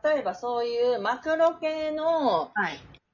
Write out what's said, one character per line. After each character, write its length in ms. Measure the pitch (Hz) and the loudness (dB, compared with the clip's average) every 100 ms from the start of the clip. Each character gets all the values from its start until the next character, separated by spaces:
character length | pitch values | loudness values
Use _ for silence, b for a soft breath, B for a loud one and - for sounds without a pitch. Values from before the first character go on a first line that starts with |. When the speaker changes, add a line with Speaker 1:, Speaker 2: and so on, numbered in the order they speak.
Speaker 1:
例 160 | 302 302 | 0 0
え 40 | |
ば 100 | 202 | 0
そ 300 | 180 240 240 | -4 -4 -2
う 20 | 240 | -2
い 300 | 233 247 233 | 0 2 2
う 40 | |
マ 180 | 202 254 | 0 -2
ク 180 | 311 320 | -2 2
ロ 200 | 330 339 | 2 2
系 320 | 311 311 311 | -4 -4 -4
の、 580 | 302 320 330 269 175 147 | -2 0 2 2 0 0
Speaker 2:
は 180 | - 180 | -2 -4
い。 100 | 139 - - _ | -4 -16 -20 _